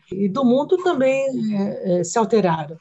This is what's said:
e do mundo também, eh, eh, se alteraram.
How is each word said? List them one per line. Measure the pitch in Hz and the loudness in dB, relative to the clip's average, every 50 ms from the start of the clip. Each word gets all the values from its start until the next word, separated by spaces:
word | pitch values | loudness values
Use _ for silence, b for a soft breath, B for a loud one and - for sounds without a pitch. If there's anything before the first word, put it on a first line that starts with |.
| _ - | _ -10
e | 180 190 202 | -4 -2 -2
do | 196 185 277 269 | -2 0 2 2
mundo | 240 247 269 294 294 370 | 4 4 2 2 2 0
também, | 359 370 359 330 262 262 262 269 269 269 269 254 247 220 214 208 | 0 2 0 0 2 2 2 2 0 -2 -2 -2 -2 -2 -2 -2
eh, | 202 196 202 - - - 190 180 180 | -2 -2 -4 -4 -4 -2 0 0 0
eh, | 170 | 0
se | 170 - | 0 0
alteraram. | 226 208 202 233 214 180 175 165 160 151 147 165 - | 0 0 2 2 2 2 2 0 -2 -4 -10 -12 -18